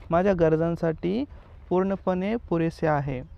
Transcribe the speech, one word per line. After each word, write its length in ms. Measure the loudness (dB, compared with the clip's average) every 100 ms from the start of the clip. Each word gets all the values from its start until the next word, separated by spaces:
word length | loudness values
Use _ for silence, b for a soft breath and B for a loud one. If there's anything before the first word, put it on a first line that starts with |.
| B
माझ्या 220 | 2 4 4
गरजांसाठी 840 | 4 4 2 0 -2 -2 -2 -2 -4 B B B -2
पूर्णपणे 680 | 0 2 0 -2 0 0 -4
पुरेसे 500 | -2 0 0 0 0
आहे. 360 | 0 0 -6 -10